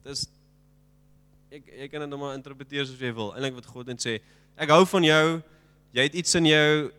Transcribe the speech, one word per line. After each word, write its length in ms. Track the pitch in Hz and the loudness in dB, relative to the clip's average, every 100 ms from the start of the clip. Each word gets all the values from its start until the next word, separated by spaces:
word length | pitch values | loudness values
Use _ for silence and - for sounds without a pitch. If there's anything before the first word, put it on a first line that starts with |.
Dis, 240 | 131 139 - _ _ _ _ _ _ _ _ _ _ _ _ | -10 -10 -10 _ _ _ _ _ _ _ _ _ _ _ _
ek, 160 | 143 _ | -20 _
jy 220 | 104 139 | -18 -12
kan 120 | 151 | -10
dit 80 | 147 | -10
nou 120 | 139 | -8
maar 160 | 143 135 | -10 -10
interpreteer 480 | 135 135 135 143 | -14 -20 -10 -6
soos 160 | 135 127 | -6 -6
jy 140 | 127 | -6
wil. 180 | 113 104 | -6 -8
Eintlik 220 | 95 135 | -6 -8
wat 120 | 127 113 | -8 -18
God 200 | 123 123 | -16 -12
net 180 | 120 | -6
sê, 160 | 123 110 _ _ _ - | -4 -6 _ _ _ -8
"Ek 100 | 151 | 4
hou 160 | 156 | 4
van 200 | 185 196 | 6 4
jou, 380 | 160 156 160 165 - _ _ _ _ | 4 4 2 -2 -10 _ _ _ _
jy 100 | 120 | -2
het 120 | 143 | -2
iets 200 | 175 165 180 | -2 -2 2
in 80 | 160 | 4
jou 440 | 151 151 151 139 | 6 4 2 -2